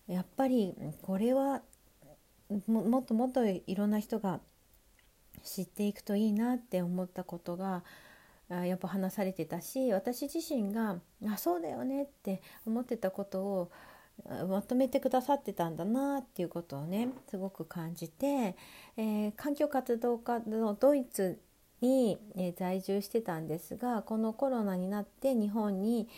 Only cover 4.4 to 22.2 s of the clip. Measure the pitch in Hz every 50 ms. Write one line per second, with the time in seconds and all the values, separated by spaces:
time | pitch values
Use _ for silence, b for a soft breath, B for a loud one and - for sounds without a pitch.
4.4 | - - _ _ _ _ _ - _ _ _ _ _ _ _ _ _ _ - -
5.4 | - - - 196 180 - - - 208 208 202 - - - 202 202 220 220 208 214
6.4 | 233 247 254 247 - - 190 180 175 175 180 180 185 180 - 185 180 - 175 170
7.4 | - 180 175 180 190 196 185 175 - B B B B B B B B B B B
8.4 | B - 180 180 180 180 185 180 - 170 185 196 190 190 - 220 196 190 185 -
9.4 | - - - 185 - - - 262 262 247 196 196 196 247 240 - 285 277 - 330
10.4 | 320 - 302 247 202 196 208 226 226 214 180 175 - _ _ - 202 214 202 -
11.4 | - 339 359 339 330 - 247 233 247 262 269 277 285 285 - _ - 202 190 185
12.4 | B B B B B 220 220 233 226 - 233 226 - 190 190 208 196 196 - 190
13.4 | 190 202 196 185 175 180 B B B B B B B B B - - - - -
14.4 | 165 185 190 202 202 - 254 254 269 262 285 269 - 262 - 254 254 - 285 277
15.4 | - 208 196 - 170 165 160 165 170 208 233 262 277 277 277 269 262 - - -
16.4 | 175 165 - 170 170 - 139 139 151 165 185 214 240 254 262 - - - - 185
17.4 | 190 196 - - 160 - - 175 160 165 170 - 170 165 - - 269 285 285 269
18.4 | 233 185 180 B B B B B B B B 226 220 214 214 214 214 208 214 -
19.4 | - 294 285 294 302 294 285 262 254 - 233 233 247 240 240 233 - - 240 226
20.4 | 226 220 214 220 226 214 202 - - 277 294 277 254 - - - 190 180 - -
21.4 | - _ _ _ _ _ _ - 240 254 262 262 240 220 - -